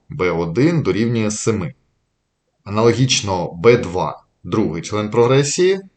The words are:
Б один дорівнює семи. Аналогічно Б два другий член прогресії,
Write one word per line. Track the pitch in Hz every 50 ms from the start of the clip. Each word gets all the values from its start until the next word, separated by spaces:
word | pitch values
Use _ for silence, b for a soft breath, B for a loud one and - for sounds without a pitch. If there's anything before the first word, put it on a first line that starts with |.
| _ -
Б | - - 90 90
один | 85 82 85 85 82 107 135 170 175 160 110
дорівнює | 98 90 98 113 117 120 113 110 107
семи. | 104 - - 123 110 104 90 101 - _ _ _ _ _ _ _ _ _ _ _ _ _ _ _ _ _ -
Аналогічно | 101 101 107 117 117 113 110 131 127 - - - 101 95 90 85 76 76
Б | 85 85 113 123
два | 117 90 90 87 90 82 73 71 - _ _ _ _ -
другий | 87 87 104 101 85 78 85 82
член | - 104 104 107 104
прогресії, | 104 117 120 120 131 135 143 143 - - 180 185 190 190 190 - _